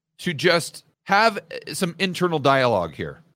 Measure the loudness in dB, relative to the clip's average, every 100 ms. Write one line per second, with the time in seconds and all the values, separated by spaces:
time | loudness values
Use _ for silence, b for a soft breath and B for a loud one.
0 | _ -10 -8 0 2 2 -2 -12 -20 _
1 | -2 2 2 0 -8 -14 -10 -4 -4 -2
2 | -4 -2 -2 2 4 4 4 2 0 -6
3 | -10 -12 _